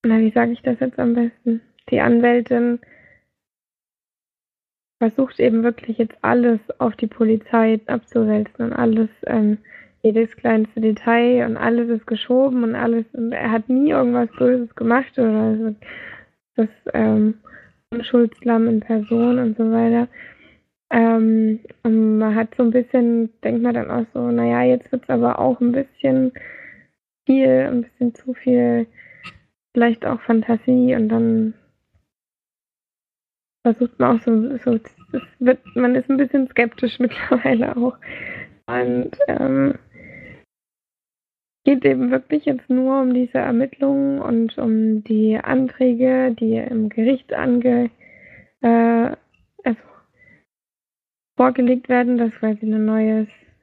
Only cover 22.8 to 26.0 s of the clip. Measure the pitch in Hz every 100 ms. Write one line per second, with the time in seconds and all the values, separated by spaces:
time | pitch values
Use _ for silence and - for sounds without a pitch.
22.8 | 240 254 233 233 226 _ 220 233 240 240
23.8 | - 240 226 254 240 233 233 240 247 254
24.8 | - 254 - 247 240 - 262 247 240 254
25.8 | 277 _